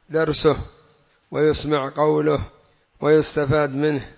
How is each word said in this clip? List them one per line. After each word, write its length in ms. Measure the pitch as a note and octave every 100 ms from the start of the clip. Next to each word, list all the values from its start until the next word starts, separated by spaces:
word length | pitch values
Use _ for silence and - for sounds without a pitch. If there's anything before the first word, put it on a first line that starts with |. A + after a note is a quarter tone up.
| -
درسه 460 | D#3 D#3 D3 D#3 C3+ - - _ _ _ _ _
ويسمع 580 | C3+ D3+ D3 C#3+ D3+ C3+
قوله 520 | C#3+ D3+ D3+ D3+ C#3+ G#2 - _ _ _ _
ويستفاد 760 | C#3+ D#3 D3 D3+ C#3 D3+ D3
منه 320 | C3+ D3+ C#3+ -